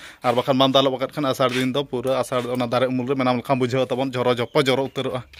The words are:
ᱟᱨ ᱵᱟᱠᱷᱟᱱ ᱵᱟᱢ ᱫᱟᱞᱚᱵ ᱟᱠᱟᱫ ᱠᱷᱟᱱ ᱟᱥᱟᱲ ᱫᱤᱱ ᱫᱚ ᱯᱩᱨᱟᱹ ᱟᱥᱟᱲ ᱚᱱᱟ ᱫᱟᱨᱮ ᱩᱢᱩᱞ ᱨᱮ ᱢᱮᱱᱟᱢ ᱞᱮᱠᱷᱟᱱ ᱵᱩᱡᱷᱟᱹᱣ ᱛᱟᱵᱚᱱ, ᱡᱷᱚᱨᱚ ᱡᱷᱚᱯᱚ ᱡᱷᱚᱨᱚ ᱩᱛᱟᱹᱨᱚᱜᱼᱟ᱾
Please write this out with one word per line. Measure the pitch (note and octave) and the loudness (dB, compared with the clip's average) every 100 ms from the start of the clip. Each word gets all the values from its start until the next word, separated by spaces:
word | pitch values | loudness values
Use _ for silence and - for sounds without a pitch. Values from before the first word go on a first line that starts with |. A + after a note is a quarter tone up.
| - - | -20 -4
ᱟᱨ | B2+ A#2+ | 0 2
ᱵᱟᱠᱷᱟᱱ | B2 C3 | 2 4
ᱵᱟᱢ | C3+ | 4
ᱫᱟᱞᱚᱵ | C3+ C3+ B2+ | 6 4 0
ᱟᱠᱟᱫ | C3 | -4
ᱠᱷᱟᱱ | - C#3 | -4 -2
ᱟᱥᱟᱲ | B2+ B2+ | 0 0
ᱫᱤᱱ | B2 B2+ | 0 0
ᱫᱚ | B2+ | -2
ᱯᱩᱨᱟᱹ | C#3 B2+ B2+ C3 | -4 -4 -2 -2
ᱟᱥᱟᱲ | A#2+ B2+ A#2+ | -2 -4 -4
ᱚᱱᱟ | B2 A#2+ | -4 -2
ᱫᱟᱨᱮ | A#2+ B2+ | 0 0
ᱩᱢᱩᱞ | B2+ B2 | 0 -2
ᱨᱮ | C#3 | 0
ᱢᱮᱱᱟᱢ | B2+ B2 | 0 0
ᱞᱮᱠᱷᱟᱱ | - C3 | 0 0
ᱵᱩᱡᱷᱟᱹᱣ | B2+ C3 B2+ | 0 0 0
ᱛᱟᱵᱚᱱ, | B2 C3+ | -2 -2
ᱡᱷᱚᱨᱚ | B2+ B2 A#2+ | 0 0 0
ᱡᱷᱚᱯᱚ | A#2 D#3 | 0 2
ᱡᱷᱚᱨᱚ | C3+ B2+ C3+ | 2 2 -2
ᱩᱛᱟᱹᱨᱚᱜᱼᱟ᱾ | - B2+ B2 - | -6 -6 -6 -10